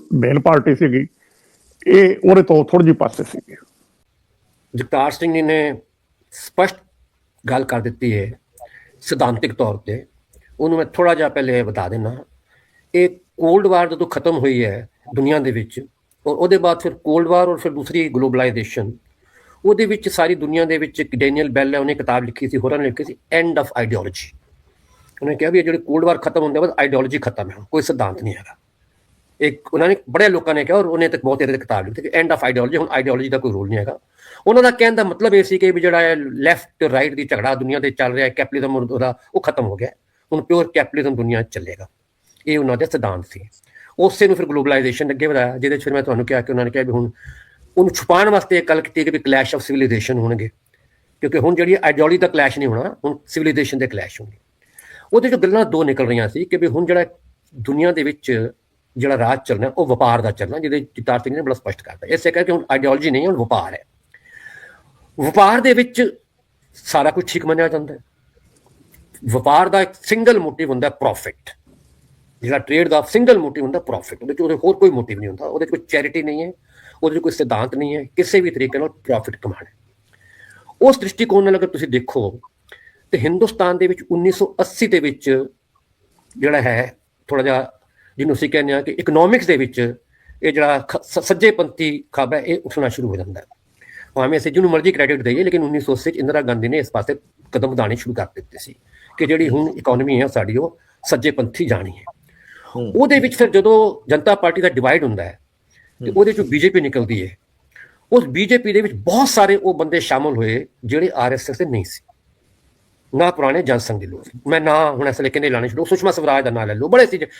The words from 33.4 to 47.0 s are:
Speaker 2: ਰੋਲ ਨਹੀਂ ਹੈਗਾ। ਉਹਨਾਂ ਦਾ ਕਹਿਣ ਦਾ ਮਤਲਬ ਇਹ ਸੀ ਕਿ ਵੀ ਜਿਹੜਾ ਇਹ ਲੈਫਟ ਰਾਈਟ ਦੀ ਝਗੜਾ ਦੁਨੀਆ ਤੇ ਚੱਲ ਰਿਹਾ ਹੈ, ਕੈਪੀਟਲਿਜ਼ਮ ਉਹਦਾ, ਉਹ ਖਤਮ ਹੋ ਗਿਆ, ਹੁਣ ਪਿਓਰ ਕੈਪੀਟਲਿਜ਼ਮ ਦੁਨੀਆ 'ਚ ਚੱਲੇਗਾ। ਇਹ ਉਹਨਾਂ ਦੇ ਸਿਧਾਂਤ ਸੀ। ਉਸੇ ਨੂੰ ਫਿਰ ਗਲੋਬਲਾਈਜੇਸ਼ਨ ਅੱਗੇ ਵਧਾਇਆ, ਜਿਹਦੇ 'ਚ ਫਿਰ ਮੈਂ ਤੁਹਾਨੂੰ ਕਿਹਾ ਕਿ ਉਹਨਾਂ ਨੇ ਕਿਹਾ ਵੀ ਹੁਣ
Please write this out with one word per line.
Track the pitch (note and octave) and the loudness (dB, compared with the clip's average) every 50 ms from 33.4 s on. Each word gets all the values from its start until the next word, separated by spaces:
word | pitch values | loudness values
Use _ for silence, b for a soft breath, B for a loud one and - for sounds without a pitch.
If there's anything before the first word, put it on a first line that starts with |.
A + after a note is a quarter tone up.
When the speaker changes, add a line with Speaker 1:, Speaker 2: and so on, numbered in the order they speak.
| C3+ B2+ G2+ | -2 -4 -4
Speaker 2:
ਰੋਲ | G2 G2+ G2+ | -4 -4 -4
ਨਹੀਂ | A2 G#2+ | -4 -4
ਹੈਗਾ। | G2+ A2 D3+ - - b b b b b b b b | -4 -4 -8 -10 -16 b b b b b b b b
ਉਹਨਾਂ | F#3+ A3+ B3 B3 | 4 6 6 6
ਦਾ | B3 | 6
ਕਹਿਣ | A#3+ A#3+ A#3 A3+ A3+ | 4 4 2 2 4
ਦਾ | A3+ G#3+ | 2 0
ਮਤਲਬ | F#3+ E3+ E3+ G#3+ A3+ G3+ | -2 -2 0 2 4 4
ਇਹ | G3 F#3 | 4 4
ਸੀ | F#3+ F#3+ F#3 | 4 2 2
ਕਿ | F#3+ F#3 | 2 2
ਵੀ | F3 F3 | 2 2
ਜਿਹੜਾ | E3 F3+ E3+ E3+ E3+ | 2 2 4 4 4
ਇਹ | E3 E3 | 2 0
ਲੈਫਟ | D3+ C#3+ C3+ B2 A#2+ C#3 D#3 E3+ - - - _ _ D#3+ | -2 -4 -6 -6 -2 0 0 0 0 -2 -10 _ _ -2
ਰਾਈਟ | D3+ B2 C3 C#3 D3+ C#3 | 0 2 0 0 -2 -4
ਦੀ | C#3 C#3+ | -6 -6
ਝਗੜਾ | - C#3+ G#2+ G#2 C3 C3+ | -4 -4 -2 -2 -2 -2
ਦੁਨੀਆ | B2 B2+ B2+ C3+ C#3+ | -2 -2 -4 -4 -2
ਤੇ | C#3+ C#3 | -2 -4
ਚੱਲ | - - C3+ B2 B2 | -2 -2 -2 -2 0
ਰਿਹਾ | C3 C3+ | 0 -2
ਹੈ, | C3 | -2
ਕੈਪੀਟਲਿਜ਼ਮ | B2+ - C3+ C3+ - C#3 C3 C3+ C3+ | -2 -4 -6 -4 -4 -4 -2 -2 -2
ਉਹਦਾ, | C3 A#2+ A#2+ B2+ A#2+ C3 B2+ A#2+ b b b b | -2 -4 -4 -2 -2 -2 -2 -2 b b b b
ਉਹ | - | -2
ਖਤਮ | - - - - A#2+ | -2 -2 -2 -2 -2
ਹੋ | G#2 G2 | -4 -4
ਗਿਆ, | F#2+ - - - _ _ _ _ _ _ _ D#3+ | -6 -8 -10 -10 _ _ _ _ _ _ _ -6
ਹੁਣ | D#3 D3+ | -6 -2
ਪਿਓਰ | - E3+ F3 E3 E3+ - | 0 0 0 0 0 0
ਕੈਪੀਟਲਿਜ਼ਮ | D#3+ C#3 C3+ - D3 C#3 C#3 C3+ | -2 -2 0 -2 -4 -2 -2 -2
ਦੁਨੀਆ | A#2 A#2 A#2 A#2+ A2+ A2 | -2 -2 -2 -2 -2 -4
'ਚ | - | -6
ਚੱਲੇਗਾ। | - G#2 F2+ F2 - - F#2 - _ _ _ _ _ _ _ _ _ _ _ | -8 -12 -12 -12 -14 -16 -18 -20 _ _ _ _ _ _ _ _ _ _ _
ਇਹ | D3+ D3+ D3+ | -2 -2 0
ਉਹਨਾਂ | C#3+ C3 B2 | 0 0 0
ਦੇ | A2+ D#3+ | 0 -2
ਸਿਧਾਂਤ | D#3+ - C#3 A#2 G#2 F#2 F2+ F2 - | -2 -2 -2 -2 -4 -4 -6 -10 -14
ਸੀ। | - G2 F#2 - _ _ b b b b b b b b | -18 -20 -20 -20 _ _ b b b b b b b b
ਉਸੇ | E3+ F#3+ - - G#3 | 0 0 2 2 2
ਨੂੰ | F#3+ F#3+ | 2 4
ਫਿਰ | F3 E3+ | 2 0
ਗਲੋਬਲਾਈਜੇਸ਼ਨ | D3 C#3+ D3 C3+ C#3+ C#3+ C3+ C3 B2+ A#2+ - D#3 C#3+ | -2 -2 -2 0 2 2 2 2 0 -2 -2 -4 -4
ਅੱਗੇ | C#3 C3+ D3+ | -2 -2 -2
ਵਧਾਇਆ, | D#3 D3 C3+ B2 B2 B2+ C3 | 0 0 0 0 -2 -2 -4
ਜਿਹਦੇ | B2+ C#3 D3 C#3 | -2 -2 -2 -2
'ਚ | - | -4
ਫਿਰ | D3 C3+ | -4 -2
ਮੈਂ | C#3 C3+ | -2 -2
ਤੁਹਾਨੂੰ | C#3+ B2 A#2 A#2+ | -2 -2 -2 -2
ਕਿਹਾ | A#2 C3+ B2+ | -2 -2 -2
ਕਿ | A#2+ - C3+ | -2 -2 -2
ਉਹਨਾਂ | B2 B2 | -2 -2
ਨੇ | A#2+ | -2
ਕਿਹਾ | A#2+ C3+ B2+ | -2 -4 -2
ਵੀ | B2+ | -2
ਹੁਣ | A#2 A#2+ | -2 -2